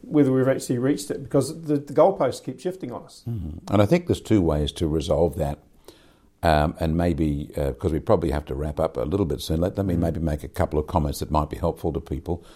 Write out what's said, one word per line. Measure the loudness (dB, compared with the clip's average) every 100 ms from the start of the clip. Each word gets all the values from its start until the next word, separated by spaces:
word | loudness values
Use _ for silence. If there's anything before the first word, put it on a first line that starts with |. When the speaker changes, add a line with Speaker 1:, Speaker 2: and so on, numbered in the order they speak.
Speaker 1:
whether | 0 4 6
we've | 6 4
actually | 2 0 0
reached | 0 0 -2
it, | -8
because | 0 0 0 -2
the, | -2 -2
the | 0
goalposts | 4 4 4 0 -2
keep | -8 -8
shifting | -8 -8 -8
on | -12
us. | -14 -14 -8
Speaker 2:
Mm-hmm. | -8 -8 -10 0
And | 2
I | 4
think | 4 2
there's | -2
two | 2 2
ways | 4 2 0
to | -2 -2
resolve | 0 0 2 2 0
that. | -4 -6 _ _ -20 -20 _ _ _ _
Um, | 2 4 2 0
and | -2 0
maybe, | 2 2 0 -2 -4 -4
uh, | -4
'cause | -2 -2
we | -2
probably | 2 2 2
have | -2 -4
to |
wrap | -6 -4 -2
up | -2 -2
a |
little | -2 0 0
bit | -2
soon, | -4 -2
let, | 0 -2
let | -2
me |
Speaker 1:
Mm. | 0
Speaker 2:
maybe | 0 0
make | -2 -4
a | -6
couple | -4 -2 -2
of | -2
comments | 0 -2 -4
that | -2
might | -2 -2
be | -2
helpful | -4 -2 -4
to | -4
people. | -6 -8 -6 -8 -10